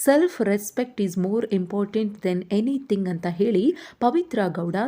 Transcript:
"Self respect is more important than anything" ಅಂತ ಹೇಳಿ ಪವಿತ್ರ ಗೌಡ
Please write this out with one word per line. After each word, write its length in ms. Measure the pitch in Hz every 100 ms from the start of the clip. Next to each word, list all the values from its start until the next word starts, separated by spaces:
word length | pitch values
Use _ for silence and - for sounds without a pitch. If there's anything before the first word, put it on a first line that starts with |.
| -
"Self 400 | 285 359 - 202
respect 600 | 208 208 - 254 - 196
is 180 | 180 185
more 260 | 220 226
important 720 | 196 175 202 202 214 214 208
than 260 | 180 180 -
anything" 600 | 202 240 277 - 202 185
ಅಂತ 180 | 170 175
ಹೇಳಿ 500 | 170 226 190 262 - - -
ಪವಿತ್ರ 380 | 240 330 359 226 185
ಗೌಡ 280 | 165 170 180